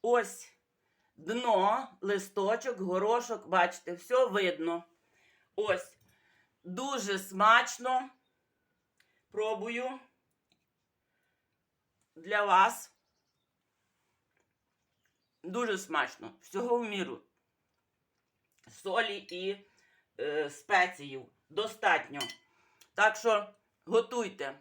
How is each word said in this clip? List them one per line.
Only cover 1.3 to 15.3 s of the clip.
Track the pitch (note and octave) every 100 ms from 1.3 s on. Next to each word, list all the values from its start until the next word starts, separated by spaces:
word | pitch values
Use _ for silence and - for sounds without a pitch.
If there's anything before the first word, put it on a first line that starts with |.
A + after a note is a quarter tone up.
| A#3+ A#3+ G3+ G3 A#3+ C4 -
листочок, | G3 G3+ F#3+ - G3 A3+ C4 G3+
горошок, | F#3+ F#3 G#3 A#3+ A#3+ A3 D#3
бачите, | F#3 F3 - -
все | F3 - B3+
видно. | A#3+ G3 F#3 - E3 E3+ - _ _ _ _ _ _
Ось. | - G#3+ F#3 - _ _ _ _ _ _ _
Дуже | F3 F3+ C4+ C4 G3+ F#3+
смачно. | F#3+ F#3+ G#3+ A#3+ B3 - B3 B3+ C4 _ _ _ _ _ _ _ _ _ _ _ _
Пробую. | - G#3+ G3 A3 A#3+ B3+ C4 - _ _ _ _ _ _ _ _ _ _ _ _ _ _ _ _ _ _ _ _
Для | - E3 G#3
вас. | G3+ F#3 A3 A#3 - _ _ _ _ _ _ _ _ _ _ _ _ _ _ _ _ _ _ _ _ _ _ _ _